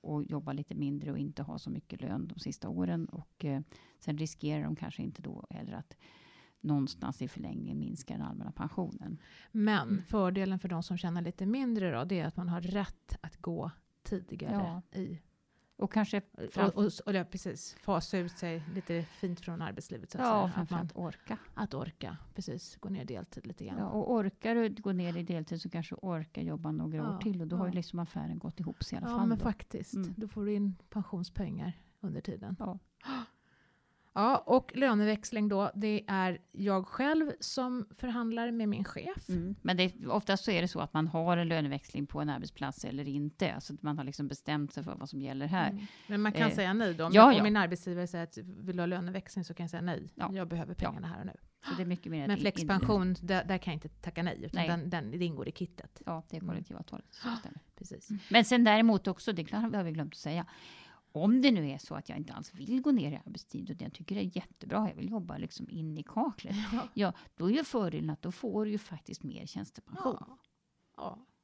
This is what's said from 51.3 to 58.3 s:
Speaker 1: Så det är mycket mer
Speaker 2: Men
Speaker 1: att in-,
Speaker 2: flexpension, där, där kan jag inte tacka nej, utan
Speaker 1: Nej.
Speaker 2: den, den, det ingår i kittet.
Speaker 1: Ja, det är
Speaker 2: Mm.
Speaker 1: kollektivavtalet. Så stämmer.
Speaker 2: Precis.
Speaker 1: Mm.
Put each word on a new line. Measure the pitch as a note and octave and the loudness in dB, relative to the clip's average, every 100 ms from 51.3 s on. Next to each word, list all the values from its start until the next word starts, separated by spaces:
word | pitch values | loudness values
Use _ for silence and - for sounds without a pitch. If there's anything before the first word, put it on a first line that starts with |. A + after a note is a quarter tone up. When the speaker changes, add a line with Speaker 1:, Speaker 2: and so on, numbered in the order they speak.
| - - _ - | -12 -20 _ -6
Speaker 1:
Så | F3 | -4
det | |
är | F3+ | -2
mycket | F3 - | -2 -2
mer | D#3+ | -2
Speaker 2:
Men | C#3+ | 0
Speaker 1:
att | G3+ | 2
in-, | |
Speaker 2:
flexpension, | G#3 F#3 D#3+ G3 - G#3 F#3 F#3 | 2 2 2 4 6 4 4 0
där, | F3 F#3+ F3 | 2 0 2
där | F#3+ | 0
kan | - | 0
jag | D3+ | -4
inte | D3+ | -6
tacka | - - E3+ | -10 -8 -2
nej, | E3+ - | -2 -2
utan | - - | -4 0
Speaker 1:
Nej. | E3 | 2
Speaker 2:
den, | E3+ E3+ | 2 0
den, | E3+ G#2+ | -2 -4
det | D3+ F3 | -2 -2
ingår | D#3+ - | 0 -6
i | |
kittet. | - F3 - - - - | -4 -8 -8 -18 -12 -8
Speaker 1:
Ja, | E3 E3 | -8 -6
det | D#3+ | -8
är | |
Speaker 2:
Mm. | F3 | -6
Speaker 1:
kollektivavtalet. | E3 F3 - - - - | -6 -6 -12 -10 -12 -14
Så | - B3 A#3 | -10 -6 -6
stämmer. | - D3+ - - | -8 -16 -18 -18
Speaker 2:
Precis. | F#3 - - | -14 -14 -8
Speaker 1:
Mm. | G#3 - | -8 6